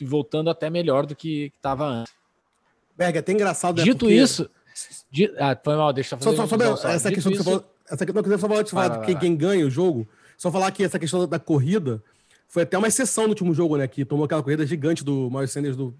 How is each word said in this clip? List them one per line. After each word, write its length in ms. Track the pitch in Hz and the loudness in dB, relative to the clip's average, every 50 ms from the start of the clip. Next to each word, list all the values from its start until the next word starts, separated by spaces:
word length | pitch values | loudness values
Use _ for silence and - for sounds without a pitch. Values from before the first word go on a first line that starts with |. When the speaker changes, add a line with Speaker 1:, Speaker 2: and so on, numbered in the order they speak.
| 147 | -6
Speaker 1:
voltando 480 | 127 139 151 143 - - 156 156 165 | -2 -2 -2 -2 -2 -2 -2 0 0
até 200 | 165 - - 156 | -2 -2 -2 -4
melhor 340 | 165 175 175 160 131 135 147 | -2 -2 0 2 2 2 0
do 120 | 147 147 | -2 -6
que, 340 | - - 160 156 147 147 139 | -10 -8 -6 -6 -6 -6 -8
que 80 | - _ | -10 _
tava 240 | - 139 135 131 151 | -4 -4 -2 -2 -2
antes. 280 | 147 127 117 113 113 _ _ _ _ _ _ _ _ _ _ _ _ _ _ _ _ _ | -4 -4 -4 -6 -10 _ _ _ _ _ _ _ _ _ _ _ _ _ _ _ _ _
Speaker 2:
Berg, 200 | - 180 175 165 | -2 -2 0 0
é 20 | 165 | -2
até 140 | - - 190 | -2 0 0
engraçado, 460 | 214 208 190 165 - - 180 175 165 | 2 2 0 0 0 -2 -2 2 4
né? 40 | 165 | 4
Speaker 1:
Dito 180 | 202 262 - | 4 4 4
Speaker 2:
Porque 140 | 240 226 202 | 4 6 8
Speaker 1:
isso, 340 | 226 269 - - - 160 - _ _ _ _ - - - - - - - _ | 8 6 6 4 -2 -6 -6 _ _ _ _ -18 -18 -16 -16 -18 -20 -18 _
di-, 240 | 135 135 202 208 - | 0 2 2 2 2
ah, 220 | - 139 139 131 123 | 0 0 0 0 0
foi 140 | - 151 147 | 0 -2 0
mal, 180 | 151 151 151 139 | 2 2 2 2
deixa 220 | 131 131 - 147 | 0 -2 -6 -6
eu 40 | 123 | -2
fazer 100 | 131 220 | 0 0
Speaker 2:
Só, 60 | 202 | 2
só, 60 | - 220 | 2 0
Speaker 1:
uma 60 | 170 | 0
Speaker 2:
só, 60 | 226 | 2
Speaker 1:
introdução, 360 | 214 240 - - - - - | 2 2 2 0 0 -2 -2
só. 40 | 170 | -2
Speaker 2:
essa 140 | 170 - 208 | 0 0 0
Speaker 1:
Dito 60 | 196 | 0
Speaker 2:
questão 160 | 196 151 190 190 | 0 0 0 0
que 60 | 202 | 0
você 40 | 180 | 0
Speaker 1:
isso 80 | 170 | 0
Speaker 2:
falou, 240 | - 247 - _ _ _ _ - | 0 -2 -2 _ _ _ _ -10
essa 160 | 156 127 - | -6 -6 -4
que-, 60 | - - | -2 -2
não, 100 | 208 170 | -2 0
que 60 | 190 | 0
você 100 | 208 196 | 0 0
falou 200 | 185 214 214 208 | 0 0 0 0
antes 120 | 214 214 | 0 0
de 40 | - | 0
falar 140 | 185 190 180 | 0 0 0
Speaker 1:
Vai, 20 | |
Speaker 2:
de 80 | - - | 0 -2
Speaker 1:
vai, 80 | 113 | -2
Speaker 2:
quem, 80 | - 180 | -2 -2
Speaker 1:
vai. 60 | 147 175 | 0 2
Speaker 2:
quem 140 | 175 170 | 0 2
ganha 300 | 151 147 185 202 190 156 | 2 2 2 2 2 2
o 40 | 139 | 2
jogo, 360 | 123 139 180 190 156 117 110 - _ _ _ - _ - | 0 0 0 0 0 -2 -4 -8 _ _ _ -20 _ -6
só 100 | - 180 156 | -6 -4 -2
falar 180 | 190 190 190 | 0 0 0
que 140 | 190 - 196 | 0 0 -2
essa 120 | 175 - | -2 -2
questão 220 | 180 151 156 - 180 | -4 -4 -2 -2 -2
da, 80 | 180 | -2
da 120 | 156 170 151 | 0 -2 -4
corrida 600 | - - 165 143 123 147 190 220 165 131 117 110 - _ _ _ _ _ _ _ _ | -2 0 0 2 2 2 0 0 0 -2 -6 -6 -8 _ _ _ _ _ _ _ _
foi 160 | _ - 170 170 | _ -2 -2 0
até 160 | 165 - 185 | 0 0 0
uma 80 | 214 | 2
exceção 380 | 226 208 - 262 208 - 226 220 | 2 2 0 0 0 0 0 0
no 60 | 214 | 0
último 220 | 208 208 185 175 165 | 0 0 0 0 2
jogo, 240 | 147 175 165 151 | 2 2 2 2
né? 120 | 143 135 127 | 0 -2 -2
Que 160 | - - 139 | -4 -6 -6
tomou 220 | - 147 143 151 | -2 -2 -2 -2
aquela 160 | 143 170 156 139 | 0 -2 -2 0
corrida 200 | 135 147 156 156 | 0 0 0 0
gigante 380 | 135 175 160 135 156 170 160 139 | -2 -2 -2 0 0 -2 -2 -2
do 260 | 139 143 135 131 123 | -2 -2 -2 -2 -2
Miles 220 | 123 135 135 127 | -4 -4 -4 -4
Sanders 260 | - 143 143 143 131 | -4 -4 -4 -4 -4
do, 160 | 127 139 127 120 143 | -4 -6 -8 -10 -12